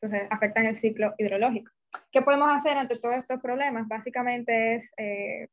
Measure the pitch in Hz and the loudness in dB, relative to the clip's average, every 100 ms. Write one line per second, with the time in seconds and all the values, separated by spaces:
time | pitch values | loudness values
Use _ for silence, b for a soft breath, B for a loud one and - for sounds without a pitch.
0 | 220 202 202 214 208 226 226 220 220 220 | -4 -4 -2 0 0 2 0 2 0 2
1 | 208 214 208 196 240 226 - _ _ - | -2 0 -2 2 0 0 -8 _ _ -20
2 | _ 269 262 277 294 285 302 277 254 233 | _ 2 4 4 4 4 2 0 0 -2
3 | 240 247 247 254 247 247 277 233 220 214 | -2 -2 -2 -6 -4 -2 -2 -2 -6 -6
4 | 240 247 247 247 240 226 226 233 233 - | -6 -4 -2 -2 0 2 2 0 -6 -8
5 | 208 202 202 - - | -6 -6 -6 -8 -12